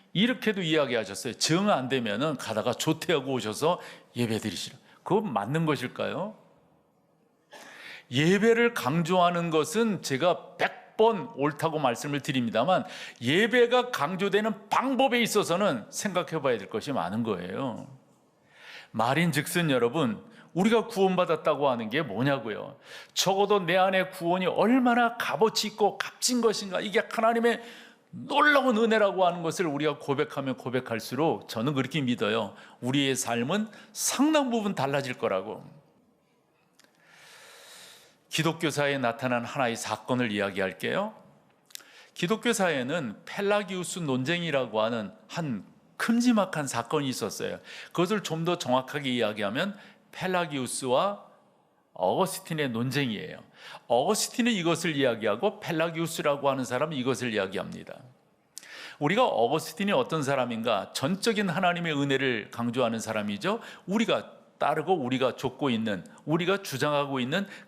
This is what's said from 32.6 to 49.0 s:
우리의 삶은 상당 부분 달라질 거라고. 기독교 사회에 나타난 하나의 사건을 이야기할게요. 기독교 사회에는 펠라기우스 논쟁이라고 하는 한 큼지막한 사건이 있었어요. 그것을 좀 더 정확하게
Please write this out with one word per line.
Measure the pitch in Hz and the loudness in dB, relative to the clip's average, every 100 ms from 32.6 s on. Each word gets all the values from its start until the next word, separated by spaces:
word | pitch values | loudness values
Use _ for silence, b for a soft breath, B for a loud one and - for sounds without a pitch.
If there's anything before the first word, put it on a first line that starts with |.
| B B | B B
우리의 | 120 139 139 127 | -2 0 2 0
삶은 | - 117 123 202 214 B B | -2 -2 0 -2 -4 B B
상당 | - - - 294 311 262 | -6 -2 2 4 4 2
부분 | 233 202 | 0 -2
달라질 | - 135 143 127 | -2 0 -2 -4
거라고. | 123 113 95 101 90 - - _ _ _ _ _ _ _ _ _ _ B B B B B B B B B B B B B B _ | -2 -2 -2 -4 -10 -14 -20 _ _ _ _ _ _ _ _ _ _ B B B B B B B B B B B B B B _
기독교 | - 160 160 160 | 0 0 0 -2
사회에 | 143 143 139 | 0 0 2
나타난 | 120 117 127 120 | 0 0 0 -2
하나의 | 117 143 123 | -2 -2 -2
사건을 | 117 - 110 - 127 120 | -2 -4 -6 -2 0 0
이야기할게요. | 104 101 95 95 - 117 139 208 - - _ _ _ _ B B B B | 0 0 0 -2 -2 -4 -2 -4 -8 -20 _ _ _ _ B B B B
기독교 | - 175 220 240 | -4 -2 0 0
사회에는 | 220 185 143 123 170 123 - | 2 2 0 -2 -2 -4 -8
펠라기우스 | - - 202 208 185 185 170 185 | -12 -4 0 0 0 -6 -6 -4
논쟁이라고 | 156 127 131 175 165 139 120 107 | -2 -2 0 -2 0 0 0 0
하는 | 110 120 101 - - | 0 -2 -6 -12 -12
한 | - 156 104 - - _ - | -6 -4 -6 -8 -20 _ -4
큼지막한 | - 233 240 220 185 160 135 | 0 2 4 4 2 -2 -4
사건이 | 117 113 156 139 | -4 -2 -2 -2
있었어요. | 117 101 - 104 90 B B B | -2 -4 -4 -8 -8 B B B
그것을 | - 175 214 | 0 2 0
좀 | - 160 | -2 -4
더 | 165 175 | -2 -2
정확하게 | 123 127 127 151 | 0 0 0 -4